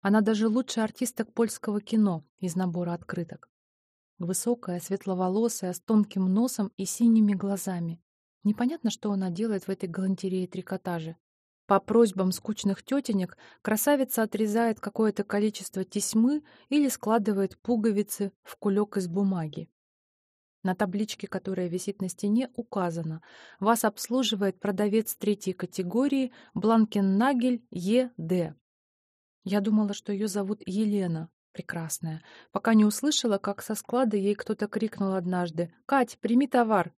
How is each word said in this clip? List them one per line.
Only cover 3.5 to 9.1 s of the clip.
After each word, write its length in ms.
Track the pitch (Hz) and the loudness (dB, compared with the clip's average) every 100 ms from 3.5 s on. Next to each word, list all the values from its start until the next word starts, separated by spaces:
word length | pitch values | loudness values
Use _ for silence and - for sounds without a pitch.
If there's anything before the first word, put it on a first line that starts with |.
| _ _ _ _ _ _ _ | _ _ _ _ _ _ _
Высокая, 640 | 175 185 - 240 214 175 | -6 -4 -2 -4 -4 -8
светловолосая, 960 | 170 196 - 185 185 196 233 - 185 | -4 -6 -4 -2 0 2 0 -2 -6
с 60 | 180 | -8
тонким 440 | - 214 208 196 185 | 2 2 2 0 2
носом 400 | 190 247 - 196 - | 2 0 -2 -6 -4
и 80 | 196 | -8
синими 480 | - 233 220 208 | 2 4 6 6
глазами. 680 | 196 202 196 196 180 170 165 _ _ _ _ | 2 -2 -4 -4 -4 -6 -8 _ _ _ _
Непонятно, 480 | 208 214 247 330 220 | -2 0 -2 0 -4
что 220 | - 214 | -2 -4